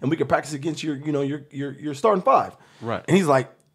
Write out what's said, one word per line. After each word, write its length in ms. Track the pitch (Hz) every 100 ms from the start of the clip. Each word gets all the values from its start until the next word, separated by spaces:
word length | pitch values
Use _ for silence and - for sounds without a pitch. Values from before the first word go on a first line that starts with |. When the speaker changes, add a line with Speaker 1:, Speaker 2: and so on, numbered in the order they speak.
Speaker 1:
and 100 | -
we 60 | 156
can 100 | 131
practice 280 | 160 -
against 280 | 151 156 151
your, 140 | 156 139
you 160 | 151
know, 80 | 143
your, 220 | 139 143 135
your, 220 | 139 139
your 200 | 135 151
starting 280 | 135 220 196
five." 340 | 247 254 107 - _ _
Speaker 2:
Right. 240 | 113 107 -
Speaker 1:
And 80 | 190
he's 100 | 165
like, 240 | 135 127 _ _